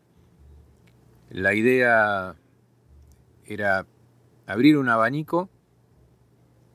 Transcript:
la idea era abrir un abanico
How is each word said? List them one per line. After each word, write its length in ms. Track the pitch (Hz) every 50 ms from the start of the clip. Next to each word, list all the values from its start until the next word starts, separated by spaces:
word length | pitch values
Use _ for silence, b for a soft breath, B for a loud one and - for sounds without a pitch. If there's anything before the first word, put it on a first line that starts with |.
| _ _ _ _ _ _ _ _ - - - - - _ _ _ _ _ _ _ _ _ _ _ _ _
la 240 | - 92 95 98 101
idea 840 | 107 110 123 127 127 123 120 117 113 107 104 101 95 92 92 - - _ _ _ _ _ _ _ _ _ _ - - - _ _ _ _ _ _ _ _
era 400 | - 104 101 104 101 95 95 90 - _ _ _ _ _ _ _ _ _ _ _
abrir 300 | - 98 110 131 151 151
un 120 | 143 135 123
abanico 600 | 117 113 110 117 139 151 156 - 170 175 185 - _ _ _ _ _ _ _ _ _ _ _ _ _ _ _ _ _ _ _ _ _ _ _ _